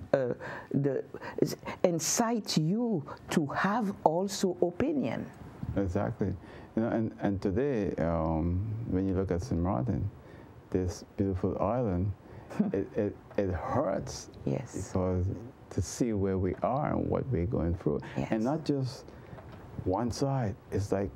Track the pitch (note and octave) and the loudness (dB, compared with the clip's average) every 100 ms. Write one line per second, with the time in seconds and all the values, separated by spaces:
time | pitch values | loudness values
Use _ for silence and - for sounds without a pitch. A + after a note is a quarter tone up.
0 | - C#3 B2 - - - - C#3 C#3 C3 | 0 2 2 -2 -6 -10 -2 2 2 0
1 | - - - - - - - - F#3 E3 | -4 -10 -10 0 0 0 -8 2 2 4
2 | - - A#3 A#3 - - D#3 G#3+ A#3+ F#3 | 2 2 2 2 2 4 4 4 2 0
3 | - - - F3+ C#3 - F#3+ G#3 G3 G3+ | -2 -12 0 2 2 2 2 2 0 2
4 | D#3+ E3 G3 - F#3 E3+ F3 - D4+ D4 | 2 4 0 2 0 4 2 2 2 2
5 | A2 - - - - - - G2+ F#2+ F#2+ | 0 -2 -6 -12 -16 -10 -4 0 0 0
6 | A2+ - G2 F#2 - - - A2+ A2 A2+ | 0 0 -2 -2 -8 -16 -4 0 2 2
7 | G#2+ - G2+ F#2+ G#2 F#2+ D3 A#2+ F#2 - | 0 0 0 2 2 2 2 2 0 0
8 | E2 E2 D#2+ D#2+ E2+ F2+ A2 A2 F2 F#2 | 2 2 2 2 2 0 -2 -4 0 0
9 | F#2+ F#2 F#2+ F2 - E2+ F2 A#2 B2+ - | 2 2 0 0 0 0 2 2 0 0
10 | G2+ - - - - - - F#2+ F2+ - | -2 -6 -16 -18 -20 -20 -2 0 0 -4
11 | - - G2 F#2 F#2+ - G2 B2 A2+ F2 | -8 -2 0 2 0 2 2 2 2 2
12 | G2+ F#2 - - - - G#3 G2 - - | 0 -2 -12 -18 -6 -2 0 0 0 0
13 | G2+ - - - G2 E2+ - - F#2+ D#2 | 0 -2 -4 0 0 0 0 0 2 0
14 | - - - - - C2+ - - F#2+ F#2+ | -4 -10 -12 -6 -2 -2 -4 -10 -4 0
15 | F#2 F2+ F#2 - A#2+ - - - - - | 2 2 0 -2 -10 -16 -8 -4 -4 0
16 | A#2+ G#2 G2 F#2+ F#2 - G2 C3 - G1+ | 0 2 2 2 0 0 0 0 0 0
17 | - G1+ - E2 F2+ - E2 F2 D#2 C#2+ | 0 0 0 0 2 2 0 0 0 0
18 | - C2 - A2+ A#2 D#3+ D3 C#3+ B2+ - | -2 -4 -2 0 2 0 0 0 -2 -6
19 | - - - - - - - - F#2 G2 | -14 -18 -16 -16 -16 -16 -12 -6 -2 0
20 | A#2+ - C#3 C3+ G#2+ - - G#2 G2+ G2 | 0 0 0 2 0 -4 -4 -2 0 0
21 | G2+ | 0